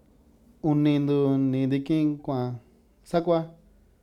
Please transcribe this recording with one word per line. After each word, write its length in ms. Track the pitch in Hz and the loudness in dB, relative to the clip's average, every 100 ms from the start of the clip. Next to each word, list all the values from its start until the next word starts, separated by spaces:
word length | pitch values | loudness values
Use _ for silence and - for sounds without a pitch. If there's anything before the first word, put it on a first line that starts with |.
| _ _ _ _ _ _ | _ _ _ _ _ _
Uni 380 | 165 147 147 147 | 0 2 2 2
ndu 380 | 143 143 139 135 | 0 2 2 2
ni 280 | 135 131 131 | 0 0 0
ndi 140 | 139 | -2
kin 340 | 139 156 156 147 | 0 0 0 -2
kua 420 | 143 131 123 123 - _ _ _ | -6 -4 -4 -8 -14 _ _ _
sa 180 | - 170 | -4 -4
kua. 260 | 170 165 160 - _ _ _ _ | 0 0 -2 -14 _ _ _ _